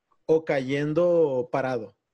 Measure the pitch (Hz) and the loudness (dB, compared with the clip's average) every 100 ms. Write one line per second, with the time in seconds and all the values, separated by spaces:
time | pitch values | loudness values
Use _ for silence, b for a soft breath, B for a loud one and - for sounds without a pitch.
0 | _ _ - 160 160 147 131 139 147 151 | _ _ 0 0 0 -4 -2 -2 -2 0
1 | 175 170 156 131 123 139 127 127 113 _ | 2 4 2 0 -4 -4 -2 -4 -8 _
2 | _ | _